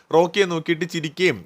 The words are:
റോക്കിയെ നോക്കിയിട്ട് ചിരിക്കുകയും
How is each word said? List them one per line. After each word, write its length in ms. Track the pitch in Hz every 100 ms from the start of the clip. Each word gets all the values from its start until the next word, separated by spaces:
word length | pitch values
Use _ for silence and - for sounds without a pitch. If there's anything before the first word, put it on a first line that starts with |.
| -
റോക്കിയെ 320 | 160 175 202 190
നോക്കിയിട്ട് 440 | 165 156 160 175
ചിരിക്കുകയും 560 | 170 151 - 180 107